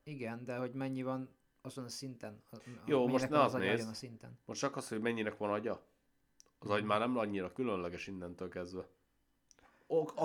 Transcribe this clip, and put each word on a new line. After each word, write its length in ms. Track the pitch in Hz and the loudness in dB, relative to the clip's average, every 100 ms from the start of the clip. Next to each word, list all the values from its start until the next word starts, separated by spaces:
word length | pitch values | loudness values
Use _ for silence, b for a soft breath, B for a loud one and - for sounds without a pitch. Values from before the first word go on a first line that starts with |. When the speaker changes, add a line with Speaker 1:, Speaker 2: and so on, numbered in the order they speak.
Speaker 1:
Igen, 420 | - 143 113 117 123 | -12 -6 -6 -6 -6
de 120 | 123 | -4
hogy 160 | 127 | -4
mennyi 300 | 135 135 131 | -4 -4 -2
van 260 | 127 131 131 _ _ _ | -2 -2 -4 _ _ _
azon 220 | 131 135 120 | -12 -10 -8
a 40 | |
szinten, 540 | - 139 120 110 107 - | -8 -10 -10 -12 -12 -18
a, 60 | 113 | -18
a, 40 | - 117 - | -16 -10 2
Speaker 2:
Jó, 220 | 139 123 | 6 6
most 40 | |
Speaker 1:
mennyinek 180 | 131 127 | 4 4
Speaker 2:
ne 80 | 151 | 6
Speaker 1:
van 80 | 123 | 6
az 80 | |
Speaker 2:
azt 100 | 123 | 6
Speaker 1:
agy 60 | 95 | 4
Speaker 2:
nézd. 100 | 113 | 2
Speaker 1:
azon 120 | 110 | 0
a 40 | 113 | -6
szinten. 440 | 123 113 123 120 - | -10 -14 -16 -18 -10
Speaker 2:
most 140 | 110 | -2
csak 160 | 139 135 | -2 -2
az, 120 | 120 | -4
hogy 140 | 110 | 0
mennyinek 360 | 117 117 107 104 | 0 2 -2 -2
van 140 | 104 | 0
agya. 360 | 104 110 95 _ _ _ _ _ _ - _ | 0 0 -4 _ _ _ _ _ _ -20 _
Az 100 | 107 | 0
agy 100 | 104 | 2
Speaker 1:
Mhm. 80 | 107 | 4
Speaker 2:
már 120 | 104 | 4
nem 180 | 120 123 | 4 2
annyira 360 | 107 98 92 | 2 0 -2
különleges 540 | - 127 95 87 87 - | -2 0 0 -2 -4 -8
innentől 420 | 95 87 85 90 | -8 -8 -8 -8
kezdve. 380 | 92 90 92 - _ _ _ _ _ _ _ b b - | -6 -6 -8 -10 _ _ _ _ _ _ _ b b 0
Ok, 220 | 160 156 | 0 0
Speaker 1:
Hát, 100 | - | 0